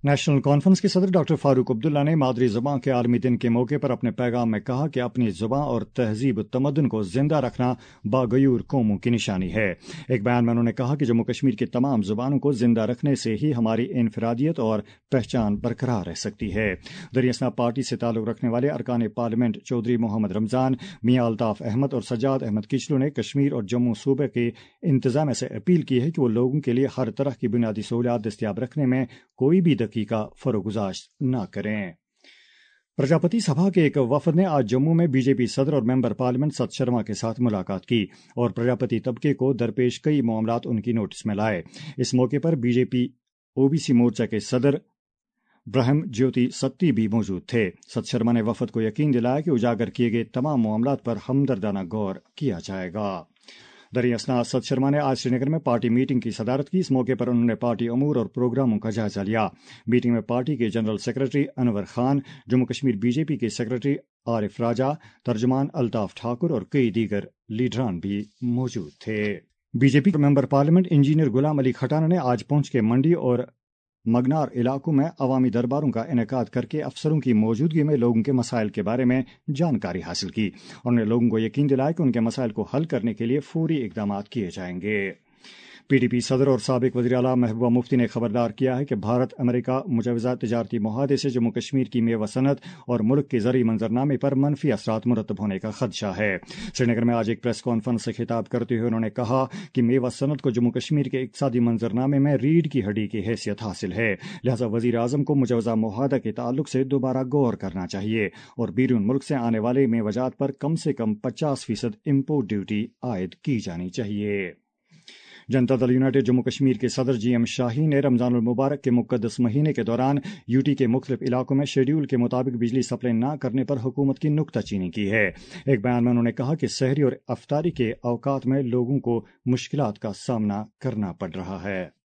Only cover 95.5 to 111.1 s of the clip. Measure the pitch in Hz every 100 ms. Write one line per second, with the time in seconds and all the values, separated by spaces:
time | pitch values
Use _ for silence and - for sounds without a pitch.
95.5 | 95 110 104 117 - 107 90 104 92 -
96.5 | - - - 123 113 117 117 110 120 120
97.5 | 110 127 117 113 117 117 110 117 117 -
98.5 | 120 113 117 117 113 110 - 117 131 131
99.5 | 202 190 - 117 131 123 - 143 147 139
100.5 | 117 120 120 - 151 131 135 127 - 139
101.5 | 123 117 113 113 107 135 139 143 139 135
102.5 | 165 151 131 101 104 104 110 98 110 -
103.5 | 101 110 87 101 95 113 92 - - 127
104.5 | 117 117 113 120 117 120 143 139 143 123
105.5 | 120 113 110 110 101 139 131 113 107 120
106.5 | 131 147 131 135 139 131 127 127 147 127
107.5 | 95 95 90 90 101 104 113 98 - -
108.5 | - 110 95 127 120 101 135 - 143 117
109.5 | 113 113 127 135 117 107 107 127 - 139
110.5 | - 143 160 160 139 113